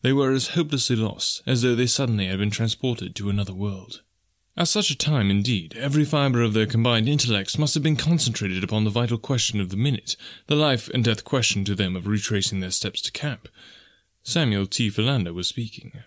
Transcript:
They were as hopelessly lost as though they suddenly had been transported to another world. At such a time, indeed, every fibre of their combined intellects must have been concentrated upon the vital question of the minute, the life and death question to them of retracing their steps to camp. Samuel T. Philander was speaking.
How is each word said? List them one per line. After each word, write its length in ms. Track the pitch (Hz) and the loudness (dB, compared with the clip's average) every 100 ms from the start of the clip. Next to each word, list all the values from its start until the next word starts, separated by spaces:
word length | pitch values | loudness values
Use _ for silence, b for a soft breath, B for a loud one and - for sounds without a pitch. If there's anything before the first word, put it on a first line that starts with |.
They 100 | 127 | 2
were 220 | 139 135 | 2 4
as 160 | 135 123 | 2 0
hopelessly 480 | 175 151 143 - 120 | -2 -2 -2 0 0
lost 440 | 110 - - - - | 0 -2 -4 -4 -2
as 160 | 127 | 2
though 140 | 123 120 | 2 2
they 120 | 123 | 2
suddenly 400 | - 135 110 95 | 2 2 0 0
had 100 | 95 | 0
been 140 | 104 | -2
transported 640 | 104 113 - 131 120 90 - | 0 -2 0 -2 -4 -6 -6
to 140 | 101 | -2
another 240 | 101 98 | -2 -2
world. 480 | 95 101 95 92 - _ _ _ _ _ - | -4 -6 -6 -12 -20 _ _ _ _ _ -2
At 100 | 170 | 0
such 220 | 214 - | 2 0
a 80 | 135 | -2
time, 340 | - 151 98 | 0 2 4
indeed, 460 | 101 101 113 80 - | 4 2 0 -2 -6
every 260 | 139 147 | 0 2
fibre 380 | 147 151 139 120 | 2 2 2 2
of 120 | 117 | 2
their 120 | 107 110 | 2 2
combined 420 | 113 117 117 110 | 2 2 4 2
intellects 500 | 147 120 104 98 - | 2 2 0 -2 0
must 160 | 151 | 0
have 100 | 160 | 2
been 120 | 151 147 | 2 2
concentrated 720 | - 170 131 110 101 92 92 | 2 2 2 -2 -2 -2 0
upon 180 | 107 | 0
the 60 | 107 | 2
vital 280 | 104 120 117 | 0 0 -2
question 440 | - 131 - 107 | -2 0 0 -2
of 80 | 92 | -2
the 80 | 98 | 0
minute, 400 | 131 131 - - B B B | 0 0 -4 -10 B B B
the 100 | 147 | 0
life 320 | 151 127 - | 2 0 -2
and 160 | 131 117 | -2 0
death 180 | 110 | 0
question 400 | - 139 113 104 | 0 0 0 0
to 100 | 98 | -2
them 220 | 98 95 92 | 0 0 -2
of 100 | 90 | -2
retracing 540 | 104 - 104 95 98 | -2 0 -2 -2 -4
their 120 | 92 | -4
steps 300 | - 104 - | -4 -4 -6
to 100 | - | -8
camp. 340 | - 147 117 - B B B B B B _ | -6 -6 -8 -14 B B B B B B _
Samuel 420 | - 165 143 101 98 | -4 0 2 2 0
T. 240 | - 113 | 0 -2
Philander 420 | 95 113 139 87 | 0 0 0 -2
was 160 | 85 90 | -2 -4
speaking. 460 | - 113 - - - | -4 -8 -10 -18 -20